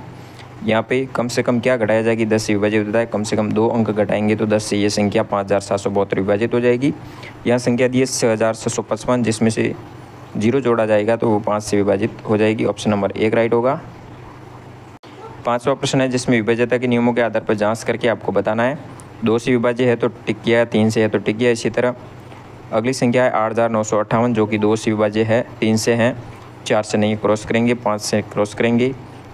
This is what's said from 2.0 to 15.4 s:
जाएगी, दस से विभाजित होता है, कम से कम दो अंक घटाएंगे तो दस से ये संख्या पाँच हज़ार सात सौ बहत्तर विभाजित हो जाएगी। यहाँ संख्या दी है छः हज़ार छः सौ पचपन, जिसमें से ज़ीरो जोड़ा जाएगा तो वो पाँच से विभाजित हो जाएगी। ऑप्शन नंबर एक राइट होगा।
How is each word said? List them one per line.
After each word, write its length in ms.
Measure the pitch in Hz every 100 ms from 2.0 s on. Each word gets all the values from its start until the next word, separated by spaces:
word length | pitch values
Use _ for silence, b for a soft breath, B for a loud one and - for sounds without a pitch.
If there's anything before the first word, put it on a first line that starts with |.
जाएगी, 220 | 113 113 110
दस 160 | 110
से 120 | 110
विभाजित 320 | 104 107 107 104
होता 120 | 113
है, 80 | 117
कम 160 | 104
से 140 | 107 107
कम 140 | 107
दो 140 | 104 113
अंक 220 | 117 107
घटाएंगे 440 | 107 101 104 107 107
तो 100 | 110
दस 180 | 107
से 120 | - 104
ये 140 | 104
संख्या 320 | 104 104 110
पाँच 240 | 107 101 98
हज़ार 140 | 101
सात 200 | - 101
सौ 100 | 104
बहत्तर 280 | 101 98 -
विभाजित 360 | 98 104 113
हो 60 | 120
जाएगी। 320 | 123 123 139 - B B B - -
यहाँ 120 | 123
संख्या 300 | 123 120 127
दी 120 | 127
है 60 | 127
छः 260 | - 120
हज़ार 220 | 110 110
छः 160 | 110 120
सौ 120 | -
पचपन, 400 | 104 107 - 123
जिसमें 280 | 110 110 113
से 240 | - - - - - - - - 104
ज़ीरो 240 | 107 135
जोड़ा 260 | 123 117 107
जाएगा 300 | 107 104 117
तो 140 | 120
वो 100 | 104
पाँच 220 | - 104
से 140 | 107 104
विभाजित 460 | 101 98 110 - -
हो 80 | 104
जाएगी। 280 | 110 113
ऑप्शन 260 | 107 - 110
नंबर 200 | 104 98
एक 220 | - 110
राइट 200 | 117 113
होगा। 260 | 117 123 160 - - - - - - - - - - - - - - - -